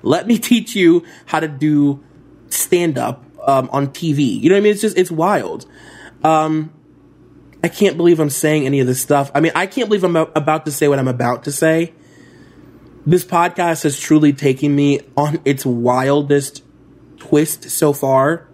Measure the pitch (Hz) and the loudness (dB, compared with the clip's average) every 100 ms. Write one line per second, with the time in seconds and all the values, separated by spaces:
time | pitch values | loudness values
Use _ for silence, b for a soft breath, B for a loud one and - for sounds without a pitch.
0 | - 165 202 226 - 233 - 202 175 170 | 0 -2 0 -2 2 0 0 2 4 4
1 | B B - 156 156 135 151 147 143 139 | B B -6 -4 -4 -4 0 2 0 -2
2 | - - - - - - - 175 175 131 | -12 -20 -20 -20 -10 -8 -2 0 0 -2
3 | 117 127 - - - 135 127 139 139 - | -6 -8 -16 -6 0 0 0 -4 -4 -4
4 | 170 143 131 95 135 202 208 208 214 190 | -4 0 0 0 2 4 2 0 -2 0
5 | 180 160 175 185 92 80 - B B B | -2 0 0 0 -4 -12 -16 B B B
6 | B B 156 156 156 156 156 - _ _ | B B 2 2 0 -4 -6 -14 _ _
7 | - _ - - - - 170 - 196 165 | -20 _ -20 -20 -20 -6 -6 0 0 2
8 | 170 160 147 139 151 156 135 139 127 127 | 2 4 0 0 0 0 0 0 0 -2
9 | - 143 139 143 160 160 190 - 220 208 | 0 0 0 0 0 0 -4 -4 -2 0
10 | 180 165 160 156 147 156 156 139 143 139 | 2 0 0 -2 -2 -2 -4 -2 0 2
11 | 131 123 123 123 - 139 160 160 170 - | -2 -2 -4 -4 -8 -2 0 2 -2 -10
12 | B B B B B B B - - - | B B B B B B B -20 -20 -8
13 | 147 175 - 175 175 175 175 160 156 139 | 0 0 2 0 0 -2 -4 -2 -4 -4
14 | - 156 151 139 143 131 147 143 143 139 | 2 4 4 2 -2 0 0 2 2 0
15 | - - 147 160 139 139 135 120 120 127 | -4 -4 -2 -2 -2 -2 -2 0 0 0
16 | 135 143 143 143 139 - _ _ - - | 2 0 2 -2 -2 -16 _ _ -20 -20
17 | - - - 147 160 - - - 151 143 | -20 -20 0 0 0 -6 -10 -2 -2 0
18 | 135 131 139 165 - | 0 2 2 -2 -10